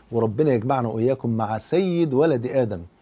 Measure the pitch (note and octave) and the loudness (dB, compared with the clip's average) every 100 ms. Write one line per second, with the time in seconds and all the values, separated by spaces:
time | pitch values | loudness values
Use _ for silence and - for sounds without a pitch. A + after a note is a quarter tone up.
0 | - A#2 A2 A2 D#3 A#2+ B2+ C3+ A#2 A2+ | -6 -2 0 2 2 2 0 0 -2 0
1 | B2 C3 A#2+ A2+ G#2+ A2 - E3+ F#3+ E3+ | 0 0 -2 -2 -2 -4 -2 0 0 0
2 | D#3+ C3 E3 B2 B2 C3 A2+ F2+ E2+ _ | 0 2 2 2 0 0 0 -4 -10 _